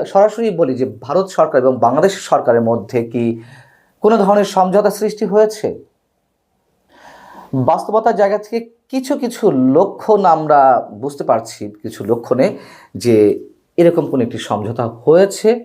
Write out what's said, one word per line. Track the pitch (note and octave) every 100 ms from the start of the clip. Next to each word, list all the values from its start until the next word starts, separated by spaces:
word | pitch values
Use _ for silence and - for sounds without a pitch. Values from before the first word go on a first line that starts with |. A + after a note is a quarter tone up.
| -
সরাসরি | G3 G#3+ G#3+ A3+
বলি | E3 D3+
যে | B2 B2+ -
ভারত | - D#3+ F#3
সরকার | - D#3 C#3
এবং | B2+ B2
বাংলাদেশ | A#2 C3+ F#3 - -
সরকারের | D3+ - A#2 A#2
মধ্যে | A2+ G2+ B2
কি | A#2 A#2+ A#2 A2+ - - - _ _ _
কোনো | G#3 A3+
ধরনের | F#3+ G#3 G3+
সমঝোতা | - F#3 F#3+ G#3
সৃষ্টি | G3+ G#3+ G#3
হয়েছে? | G3+ G3+ G#3+ - A2 - - _ _ _ _ _ _ _ _ _ _ _ - - - - - C3+ B2+
বাস্তবতার | F3 G3+ G#3+ A#3 G3+
জায়গা | G3+ G#3
থেকে | - A#3 A#3 _ _
কিছু | C4 B3+ C#4+
কিছু | A#3+ - G#3 C3+ B2+
লক্ষণ | C#3 G3 - - G#3
আমরা | F#3+ D#3+ D#3 D3 C3+ B2 - G#2
বুঝতে | C3+ C#3
পারছি, | D#3 A#2 - - G#2 -
কিছু | A2 -
লক্ষণে | G#2 A#2 - B2 F#3 - - - -
যে | G2 A#2 A2 G#2 - - _ _ -
এরকম | E3+ E3+ C#3+
কোনো | C3+
একটি | A#2 A2
সমঝোতা | - G#2 G#2 A#2 A#2 -
হয়েছে | - E3 F#3+ F#3+ G#3+ A#3